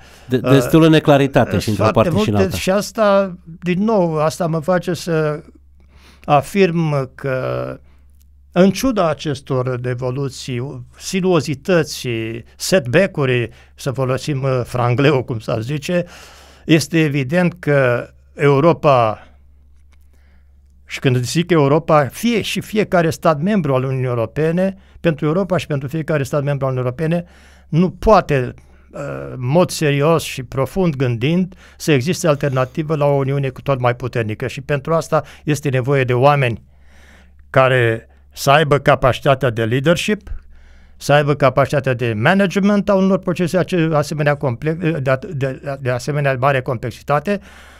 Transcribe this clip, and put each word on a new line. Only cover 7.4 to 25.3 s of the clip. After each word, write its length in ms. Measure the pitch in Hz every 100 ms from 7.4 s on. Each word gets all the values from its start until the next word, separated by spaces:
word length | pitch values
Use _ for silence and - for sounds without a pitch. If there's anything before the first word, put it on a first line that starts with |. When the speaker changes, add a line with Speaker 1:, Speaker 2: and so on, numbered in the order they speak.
| 127 127 127 131 - - - - - - -
Speaker 2:
în 180 | 180 196
ciuda 380 | 190 269 208 165
acestor 720 | 147 156 139 - 131 127 123
revoluții, 1040 | 127 123 127 131 139 - - 120 135 135 - -
sinuozități, 1080 | - 190 185 170 143 131 - 175 151 - 127 113 113 113 - -
setback-uri, 920 | - 185 123 151 190 175 131 123 113 - - -
să 160 | 147
folosim, 520 | 127 127 131 - 135
uh, 180 | 135 127 113
frangleu, 580 | 123 120 123 139 135
cum 160 | - 113
s-ar 220 | - 117
zice, 440 | 117 147 147 175 170 - - - - - -
este 380 | 156 - 165
evident 500 | 156 143 127 170 175 175
că 480 | 147 143 127 120 - - _
Europa, 920 | - 156 135 165 156 156 131 110 104 - - - - - - - - - - _ _ _ - _ _ -
și 140 | -
când 180 | 135 123
zic 320 | 123 160 175
Europa, 540 | 165 139 156 156 151 123
fie 360 | - 233 226
și 200 | - 190
fiecare 480 | - 214 190 180 165
stat 320 | - 170 151
membru 320 | 180 214 143
al 100 | 131
Uniunii 220 | 131 131 127
Europene, 680 | 120 113 - 160 170 190 190 - -
pentru 260 | 170 147
Europa 320 | 151